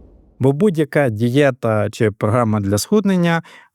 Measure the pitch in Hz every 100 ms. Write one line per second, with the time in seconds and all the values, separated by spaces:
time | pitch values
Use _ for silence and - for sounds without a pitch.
0 | - - _ _ 135 143 214 165 147 156
1 | 135 104 120 135 143 123 117 107 104 -
2 | 113 98 107 123 113 107 98 104 - 214
3 | 196 185 170 165 - - -